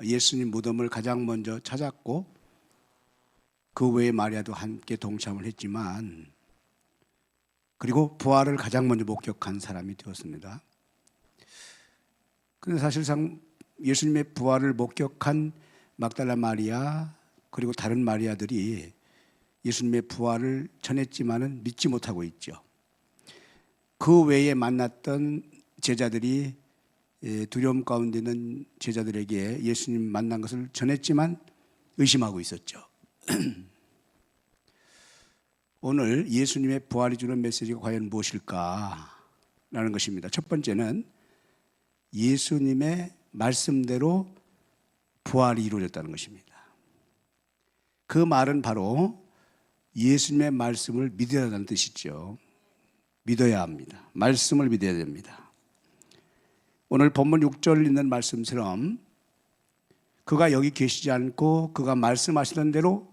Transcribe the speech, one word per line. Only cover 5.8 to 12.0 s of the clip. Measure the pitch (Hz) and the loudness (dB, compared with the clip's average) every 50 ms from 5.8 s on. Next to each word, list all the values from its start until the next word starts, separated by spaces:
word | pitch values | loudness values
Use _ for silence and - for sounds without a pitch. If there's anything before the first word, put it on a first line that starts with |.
| 107 92 92 104 113 101 82 82 80 73 _ _ _ _ _ _ _ _ _ _ _ _ _ _ _ _ _ _ _ _ _ _ _ _ _ _ _ _ _ | -6 -8 -8 -8 -10 -12 -14 -16 -20 -20 _ _ _ _ _ _ _ _ _ _ _ _ _ _ _ _ _ _ _ _ _ _ _ _ _ _ _ _ _
그리고 | _ - 120 123 143 156 147 147 | _ -4 0 2 2 2 2 -2
부활을 | - - 131 135 135 139 143 143 | -4 2 4 6 6 6 4 0
가장 | 135 - - - 127 127 127 | -2 -4 -2 0 2 2 2
먼저 | 120 110 110 | 2 2 0
목격한 | 101 107 101 - - 104 - - 101 95 101 | -2 -4 -6 -6 -10 -8 -8 -8 -8 -8 -10
사람이 | - - 98 90 87 98 101 | -10 -10 -10 -10 -10 -12 -12
되었습니다. | - - - 92 - - 82 73 73 82 95 101 135 - _ _ _ _ _ _ _ _ _ _ _ _ _ _ _ - _ - - - - - - _ _ _ _ | -14 -14 -16 -16 -14 -14 -14 -14 -14 -16 -16 -18 -18 -20 _ _ _ _ _ _ _ _ _ _ _ _ _ _ _ -20 _ -20 -20 -20 -20 -20 -20 _ _ _ _